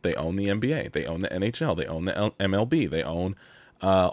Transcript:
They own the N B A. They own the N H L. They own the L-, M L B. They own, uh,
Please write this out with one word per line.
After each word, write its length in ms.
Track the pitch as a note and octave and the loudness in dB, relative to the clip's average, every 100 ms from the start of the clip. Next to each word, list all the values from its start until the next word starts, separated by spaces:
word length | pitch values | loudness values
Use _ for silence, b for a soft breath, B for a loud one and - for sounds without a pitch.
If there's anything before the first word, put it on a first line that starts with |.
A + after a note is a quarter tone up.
They 120 | F2+ | -2
own 220 | C2+ D#2+ G2 | -2 -2 -2
the 140 | G2+ | 0
N 100 | G2+ | 0
B 120 | B2 | 0
A. 160 | D#3 - | -2 -4
They 180 | - C#2+ | -4 -4
own 140 | E2 | -4
the 120 | F#2+ | -4
N 100 | F#2 | -2
H 200 | G2+ B2 | -2 0
L. 120 | D#3+ | -2
They 120 | E2+ D2+ | -2 -2
own 180 | D#2+ | -4
the 120 | F#2 - | -2 0
L-, 180 | G#2 - | -2 0
M 140 | G2 | 0
L 140 | G2 A#2+ | 2 2
B. 200 | D#3+ F#2 | 2 0
They 160 | D#2 | -2
own, 340 | D2 E2+ F#2 G2+ b b b - | -2 -2 -4 -6 b b b -2
uh, 280 | F#2+ F#2+ F2+ | 4 6 4